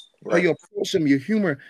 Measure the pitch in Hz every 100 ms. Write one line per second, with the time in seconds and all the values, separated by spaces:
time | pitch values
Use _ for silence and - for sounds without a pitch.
0 | - _ - 170 180 151 _ 202 - 190
1 | 151 139 131 214 196 139 -